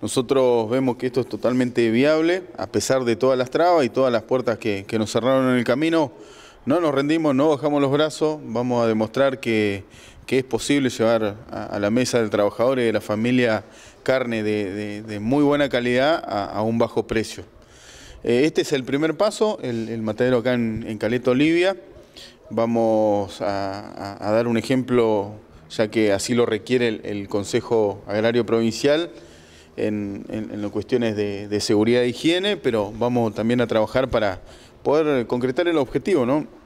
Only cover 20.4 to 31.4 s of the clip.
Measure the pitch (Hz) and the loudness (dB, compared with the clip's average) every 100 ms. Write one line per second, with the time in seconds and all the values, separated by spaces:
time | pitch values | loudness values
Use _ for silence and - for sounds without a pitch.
20.4 | 117 123 113 110 117 107 110 123 131 127 | 2 0 0 -4 -6 -4 -2 0 2 2
21.4 | 151 165 180 190 - - - - - - | 4 4 2 -2 -10 -20 -20 -20 -20 -20
22.4 | - 110 117 117 113 110 107 104 98 - | -8 -2 0 2 2 4 2 2 -2 -6
23.4 | 113 101 98 98 104 - 98 98 101 110 | -4 -2 -4 -8 -12 -12 -12 -8 0 0
24.4 | 120 113 107 131 120 123 113 107 101 107 | 2 -2 0 -2 2 2 4 2 -2 -10
25.4 | - - - - 110 113 107 98 - 120 | -20 -20 -18 -2 0 2 2 2 0 0
26.4 | 117 110 - 123 120 104 - 101 98 104 | 2 0 0 0 0 -2 -6 -8 -4 -4
27.4 | 98 120 - 113 104 98 - 104 110 120 | -2 -4 0 2 2 -2 -4 0 2 0
28.4 | 107 113 113 107 139 147 170 - - - | 2 2 0 0 2 2 0 -10 -20 -20
29.4 | - - - - 107 107 101 98 107 110 | -20 -20 -20 -6 -4 -2 -6 -8 -10 -10
30.4 | 110 104 104 101 98 127 117 104 104 101 | -8 -8 -6 -6 -2 0 0 -2 -4 -6